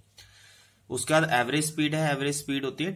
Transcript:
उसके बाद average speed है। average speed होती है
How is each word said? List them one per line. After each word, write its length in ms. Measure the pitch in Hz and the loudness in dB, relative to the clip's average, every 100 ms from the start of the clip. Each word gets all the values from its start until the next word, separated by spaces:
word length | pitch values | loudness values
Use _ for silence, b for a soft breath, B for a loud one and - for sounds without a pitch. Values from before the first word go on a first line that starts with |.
| _ B B B B B B B - | _ B B B B B B B -8
उसके 240 | 127 - | -6 2
बाद 140 | 156 160 | 2 4
average 340 | 120 120 151 | 2 2 0
speed 300 | 151 156 151 | 0 0 0
है। 160 | 156 156 | 2 0
average 260 | 135 143 143 | 0 -2 -4
speed 280 | - 139 | -4 -2
होती 200 | 135 131 | -2 -4
है 80 | 170 | -6